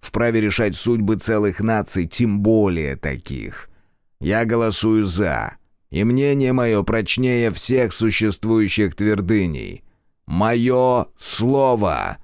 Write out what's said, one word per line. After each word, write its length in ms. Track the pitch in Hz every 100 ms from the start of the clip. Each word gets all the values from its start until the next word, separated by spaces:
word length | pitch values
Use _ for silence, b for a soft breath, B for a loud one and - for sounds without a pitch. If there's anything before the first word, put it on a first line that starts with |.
вправе 400 | - 110 117 113
решать 340 | 107 98 110
судьбы 420 | - 117 117 104 110
целых 440 | - 110 104 87
наций, 460 | 110 110 95 98 85
тем 340 | - 120 101
более 560 | 104 113 104 85 73 69
таких». 720 | 78 65 - 65 52 - - - _ _ _ _
«Я 240 | 71 107
голосую 600 | 117 117 113 104 113 110
«за», 520 | 101 87 98 64 53 - _ _ _
и 140 | 78
мнение 480 | 107 123 143 139 131
мое 300 | 127 120 107
прочнее 640 | 95 113 95 - 127 120 117
всех 420 | 90 - 127 117
существующих 1000 | - 110 101 107 98 110 113 104 - 101
твердыней. 920 | - 104 104 90 107 90 71 50 - - _ _ _ -
Мое 840 | 85 110 120 120 127 127 123 - -
слово!» 1000 | - - 117 139 135 120 101 69 50 -